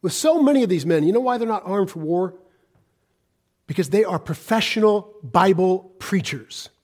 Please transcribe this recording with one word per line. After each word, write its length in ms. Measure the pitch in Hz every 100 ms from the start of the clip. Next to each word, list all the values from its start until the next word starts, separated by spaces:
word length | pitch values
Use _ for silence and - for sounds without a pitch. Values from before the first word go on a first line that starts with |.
With 120 | 180
so 280 | - 311 330
many 220 | 277 277
of 60 | 226
these 160 | 180 147
men, 180 | 160
you 80 | 151
know 80 | 220
why 180 | 262 247
they're 100 | 233
not 180 | 208 180
armed 260 | 202 190
for 80 | 165
war? 340 | 156 175 185 180 _ _ _ _ _ _ _ _ _ _ _ _ _
Because 220 | 147 151
they 160 | 196 214
are 140 | 165
professional 920 | - 160 - 226 - 220 214 208 202 -
Bible 720 | 127 170 190 180 185 185 - _
preachers. 720 | - 196 - 135 107 - - _